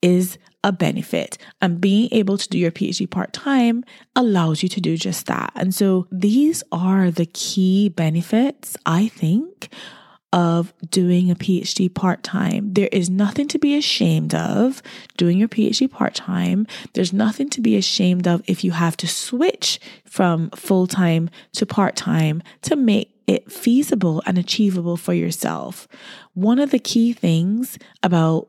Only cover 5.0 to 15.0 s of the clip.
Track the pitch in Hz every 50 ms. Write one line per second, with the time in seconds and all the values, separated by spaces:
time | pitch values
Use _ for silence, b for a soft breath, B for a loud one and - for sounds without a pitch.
5 | 165 190 170 - - - - - 62 - - - - 185 185 - 208 196 190 185
6 | 180 _ - 185 180 208 214 254 285 302 330 - - _ - 170 175 185 190 196
7 | 190 180 165 165 170 165 _ - - - - 196 185 185 190 196 208 202 165 -
8 | 165 156 156 165 175 - - 220 247 277 - _ - - - - _ - 165 170
9 | 202 220 - - - 156 170 220 302 359 392 _ - - B B B B B B
10 | B B B B B _ - 175 175 170 165 170 170 185 _ _ - 165 - 190
11 | 185 175 180 175 185 180 175 170 - - 190 175 - - - - 190 180 180 -
12 | - 185 175 - _ - - 180 - - - - 202 208 185 202 202 - - 202
13 | 175 175 185 190 208 202 - - 285 294 - 311 - 285 285 294 294 - - -
14 | 220 175 160 160 156 156 156 156 165 - - - 220 254 269 - B B B B